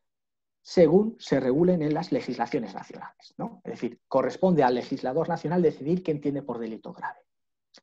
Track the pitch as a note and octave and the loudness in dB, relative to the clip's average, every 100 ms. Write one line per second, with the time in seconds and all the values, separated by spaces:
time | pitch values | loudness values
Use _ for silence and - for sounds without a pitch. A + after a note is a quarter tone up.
0 | _ _ _ _ _ _ - - D#3 F#3 | _ _ _ _ _ _ -2 6 6 6
1 | A3 - - C#3 B2+ C#3 F#3 F3 D3+ D3+ | 2 -4 -2 0 2 2 2 2 0 -2
2 | F3+ B2+ - E3+ - C#3 G#2 - - - | -2 -4 -4 -6 -4 -4 -6 -12 -14 -16
3 | - - - - A3+ - - A2+ A#2+ - | -18 -20 -20 -10 -10 -10 -14 -8 -8 -8
4 | - C3+ B2 - F#3 D#3+ B2+ B2 - C3+ | -2 0 0 2 2 4 4 2 -2 -4
5 | B2+ D3 E3 E3 D#3 F3+ D#3+ - C#3 F3+ | -2 -2 -2 -4 -2 2 2 2 -2 -2
6 | E3 D3 D3 C#3 - A#2 A2 G#2+ - - | 0 -4 -2 -4 -4 -6 -8 -10 -12 -12
7 | - - _ _ _ _ _ - | -12 -12 _ _ _ _ _ -20